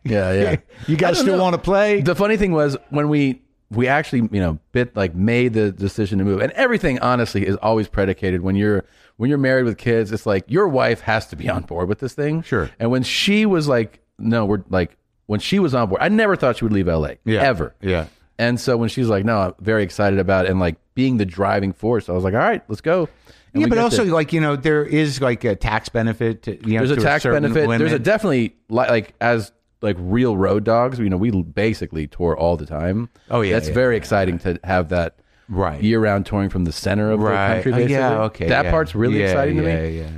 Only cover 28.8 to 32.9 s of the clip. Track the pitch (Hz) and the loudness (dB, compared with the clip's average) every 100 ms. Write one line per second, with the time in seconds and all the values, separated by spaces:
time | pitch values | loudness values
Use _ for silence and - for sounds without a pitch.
28.8 | 123 117 98 - 117 117 104 _ _ _ | 2 0 -2 -4 0 0 -2 _ _ _
29.8 | 107 90 90 113 123 98 95 104 104 117 | -4 -4 -2 0 2 2 2 2 2 2
30.8 | 123 127 104 92 113 95 82 76 107 107 | 2 0 -2 0 0 0 -2 -2 -2 -2
31.8 | 85 80 73 - 87 78 85 85 76 78 | -6 -6 -8 -4 -2 0 0 -2 -4 -6
32.8 | 85 | -4